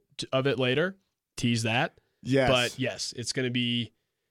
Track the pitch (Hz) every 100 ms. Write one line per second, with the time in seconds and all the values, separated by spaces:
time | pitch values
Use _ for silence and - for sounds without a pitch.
0 | _ - - 135 139 123 127 131 180 190
1 | _ _ _ - 120 117 110 117 165 -
2 | _ _ 120 135 127 123 120 - 120 98
3 | - - 113 - 127 120 120 120 113 _
4 | _ _ _